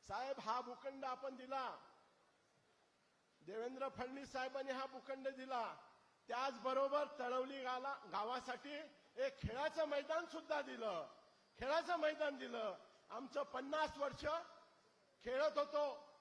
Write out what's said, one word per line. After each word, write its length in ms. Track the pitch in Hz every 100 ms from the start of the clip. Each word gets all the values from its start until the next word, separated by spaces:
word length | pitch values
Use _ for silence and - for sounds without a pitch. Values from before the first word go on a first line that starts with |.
| -
साहेब, 320 | 196 262 269
हा 220 | 202 240
भूखंड 440 | 247 247 269 269 269
आपण 300 | 254 269 262
दिला, 420 | 254 269 254 160 - - - _ _ _ _ _ _ _ _ _ _ _ _ _
देवेंद्र 480 | 151 214 240 262 269
फडणवीस 420 | 262 254 269 277
साहेबांनी 400 | 269 262 269 269
हा 140 | 262 269
भूखंड 420 | 262 - 269 262
दिला, 480 | 269 262 254 214 156 - - - _ -
त्याचबरोबर 800 | 240 269 240 233 262 277 285 285 -
तळवली 420 | 247 254 262 277
गाला-, 500 | 254 254 262 277 202
गावासाठी 600 | 175 214 254 254 247 285 294 311 - - -
एक 260 | 269 269
खेळाचं 440 | - 233 302 302 302
मैदान 400 | 285 285 311 349
सुद्धा 360 | 320 294 302
दिलं, 460 | 262 254 226 175 143 - - - - -
खेळाचं 400 | 247 311 330 349
मैदान 400 | 311 302 302 277
दिलं. 400 | 254 240 220 - - - -
आमचं 340 | 214 269 -
पन्नास 540 | 285 - 277 302 302 277
वर्ष 280 | 285 262 294 330 339 - - - _ _ _ _
खेळत 340 | 240 254 302 294
होतो 540 | 294 294 294 247 - -